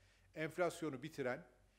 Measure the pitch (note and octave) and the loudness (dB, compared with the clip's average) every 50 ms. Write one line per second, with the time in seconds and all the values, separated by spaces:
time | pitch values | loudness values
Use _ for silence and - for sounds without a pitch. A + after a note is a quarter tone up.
0 | - - - - - - - E3 D#3 D#3 - F3+ F3+ E3 - - D#3+ D3+ C3+ B2 | -20 -20 -20 -20 -20 -12 -4 -2 -2 -2 2 4 4 4 4 2 -2 -2 -2 -2
1 | C#3 D3+ - - C3 B2 B2+ D#3 F3 - - - - - _ | -6 -8 -4 0 0 0 0 0 -4 -12 -20 -20 -20 -20 _